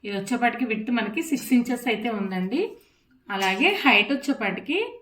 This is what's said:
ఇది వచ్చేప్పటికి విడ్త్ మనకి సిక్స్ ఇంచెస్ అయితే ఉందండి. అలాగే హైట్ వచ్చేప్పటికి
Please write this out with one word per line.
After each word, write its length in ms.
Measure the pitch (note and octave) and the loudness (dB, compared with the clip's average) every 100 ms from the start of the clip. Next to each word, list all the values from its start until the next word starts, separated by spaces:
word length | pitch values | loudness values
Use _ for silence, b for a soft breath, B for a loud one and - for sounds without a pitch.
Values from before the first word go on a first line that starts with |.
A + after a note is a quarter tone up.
ఇది 120 | G#3 G3+ | -6 -6
వచ్చేప్పటికి 480 | G3 A#3+ A#3+ - | -2 0 0 0
విడ్త్ 260 | B3+ A3 A3 | -2 -2 0
మనకి 320 | A#3+ G#3 D#4+ | -2 -2 -4
సిక్స్ 300 | E4 C4 - | -2 -2 4
ఇంచెస్ 360 | B3 A#3 B3+ C4 | 2 4 -2 -2
అయితే 220 | G#3+ A3+ | -2 -2
ఉందండి. 680 | G#3+ G3 F#3 F#3 B3+ A4 - b b b _ _ | -2 -2 -2 -2 0 -2 -4 b b b _ _
అలాగే 480 | G3 F#3+ F#3+ D#4+ G4+ C#4+ | -2 0 2 2 4 4
హైట్ 260 | G#3 G#3 | 4 4
వచ్చేప్పటికి 800 | C#4 - C#4 G3+ - - E4 A#4+ - | -2 -2 -2 -2 -4 -4 -2 -2 -8